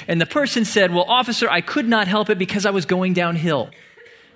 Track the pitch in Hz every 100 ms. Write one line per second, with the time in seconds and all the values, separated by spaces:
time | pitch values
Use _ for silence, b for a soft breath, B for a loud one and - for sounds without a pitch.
0 | - 170 160 302 277 247 214 208 185 175
1 | 180 247 247 220 226 175 - - 233 226
2 | 190 208 208 196 185 202 202 196 151 185
3 | 185 175 170 170 165 143 - - - -
4 | B B B